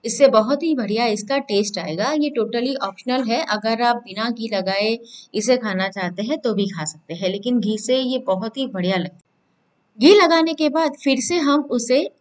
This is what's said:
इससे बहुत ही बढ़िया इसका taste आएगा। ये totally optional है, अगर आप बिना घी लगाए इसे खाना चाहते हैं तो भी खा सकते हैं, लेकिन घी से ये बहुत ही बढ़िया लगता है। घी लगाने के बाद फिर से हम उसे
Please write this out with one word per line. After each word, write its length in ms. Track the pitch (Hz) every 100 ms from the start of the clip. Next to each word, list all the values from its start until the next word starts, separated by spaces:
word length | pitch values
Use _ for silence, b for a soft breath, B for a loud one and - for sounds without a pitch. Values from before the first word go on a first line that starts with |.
इससे 240 | 233 - 269
बहुत 340 | 214 220 277
ही 120 | 330
बढ़िया 320 | 277 202 214 233
इसका 320 | 214 - 277
taste 400 | 269 202 208 180
आएगा। 340 | 160 160 233
ये 180 | 302 294
totally 460 | 277 214 240 254 262
optional 400 | 196 190 247 254
है, 220 | 233 240 -
अगर 360 | 208 220 226
आप 140 | 240 233
बिना 340 | 220 190 226
घी 180 | 226 220
लगाए 440 | 202 185 196 214 226 B B B
इसे 220 | - 208 226
खाना 320 | 220 185 190
चाहते 340 | 196 180 175
हैं 160 | 214 311
तो 160 | 240
भी 120 | 196 196
खा 180 | 165
सकते 300 | 151 - -
हैं, 140 | 170 185
लेकिन 320 | 196 240 247
घी 180 | 196 214
से 200 | 233 262
ये 200 | 254 262
बहुत 380 | 254 190 220 269
ही 100 | 262
बढ़िया 300 | 190 180 190
लगता 180 | 156
है। 60 | - _ _ _ _ _ _ _ 214
घी 160 | 269
लगाने 400 | 415 339 330 330
के 140 | 311 302
बाद 280 | 302 311 294
फिर 160 | 285 262
से 180 | - 349
हम 240 | 285 285 285
उसे 400 | 247 240 262 381 _